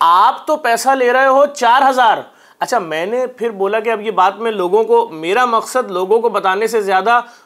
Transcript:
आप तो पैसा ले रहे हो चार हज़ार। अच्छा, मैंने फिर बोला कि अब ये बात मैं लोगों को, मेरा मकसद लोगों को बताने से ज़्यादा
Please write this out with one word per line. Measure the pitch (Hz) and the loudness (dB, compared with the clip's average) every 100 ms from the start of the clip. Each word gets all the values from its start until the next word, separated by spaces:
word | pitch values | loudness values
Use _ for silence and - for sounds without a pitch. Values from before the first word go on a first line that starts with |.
आप | 165 175 220 277 - | 2 4 2 0 -4
तो | 302 | -4
पैसा | 240 226 247 | 0 0 0
ले | 269 247 | 0 2
रहे | 254 269 | 2 4
हो | 269 285 | 4 2
चार | 285 233 254 | 0 2 4
हज़ार। | 269 254 233 160 123 _ _ _ | 4 4 2 2 -4 _ _ _
अच्छा, | - 240 | -4 -4
मैंने | 170 156 185 240 247 | -4 -6 -4 -4 -6
फिर | 247 226 | -6 -8
बोला | 196 196 220 | -4 -2 -2
कि | 220 | -2
अब | 214 | -4
ये | 214 | -2
बात | 185 185 202 | 0 0 0
मैं | 226 | -6
लोगों | 208 180 208 | -4 0 0
को, | 220 233 226 | 2 2 0
मेरा | 156 160 214 247 | -6 -2 0 0
मकसद | 226 - 254 214 | 0 -2 -4 -4
लोगों | 180 185 226 | -4 0 0
को | 226 | 0
बताने | 202 190 190 220 | -2 -2 -2 -2
से | 220 | -2
ज़्यादा | 196 190 196 240 233 - | 0 0 2 0 0 -12